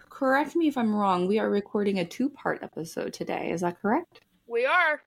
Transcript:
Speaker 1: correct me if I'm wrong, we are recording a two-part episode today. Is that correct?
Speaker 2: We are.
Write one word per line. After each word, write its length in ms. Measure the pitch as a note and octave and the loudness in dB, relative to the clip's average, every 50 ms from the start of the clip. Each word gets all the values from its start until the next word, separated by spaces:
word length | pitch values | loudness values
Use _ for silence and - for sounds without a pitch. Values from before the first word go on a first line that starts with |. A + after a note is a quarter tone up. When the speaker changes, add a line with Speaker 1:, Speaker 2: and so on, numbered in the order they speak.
| - - | -20 -20
Speaker 1:
correct 460 | - - C4+ C4 C4 C#4 D4+ C#4+ - | -8 -2 2 2 4 2 2 0 0
me 120 | E4+ E4 D4+ | 2 2 2
if 100 | C#4 B3+ | 2 2
I'm 180 | A#3 A3 G#3+ | 0 0 2
wrong, 320 | G#3 G3+ G3 F#3 F3+ F3+ F#3 | 2 2 2 2 2 2 2
we 120 | G#3 A3 | 2 2
are 100 | G#3 G#3 | 2 2
recording 500 | G#3 G3+ G3+ - - G#3+ G#3 G3+ G3 F#3+ | 0 0 -2 -2 -2 0 0 2 0 0
a 60 | F3 | -2
two-part 540 | F3 - - B3+ C#4 - - - - - - - | -2 -2 -2 -2 -2 -4 -4 -2 -2 -2 -2 -6
episode 500 | - - - D#3 E3+ - - - - - | -10 -10 -10 -12 -8 -8 -6 -6 -6 -6
today. 380 | - E3+ - F3 E3 - - | -6 -6 -4 -4 -4 -4 -4
Is 100 | E3+ E3 | -4 -2
that 200 | F3+ F3 F3 - | -2 -4 -4 -2
correct? 400 | - G3+ A3+ D#4+ F4 - - - _ _ _ _ _ - | -2 0 0 0 -2 -6 -12 -20 _ _ _ _ _ -6
Speaker 2:
We 180 | A#3 A#3 B3 | -2 -2 0
are. 360 | C4+ D#4+ F4+ F4 D#4+ D4+ C#4+ - | 2 2 4 4 2 0 -2 -6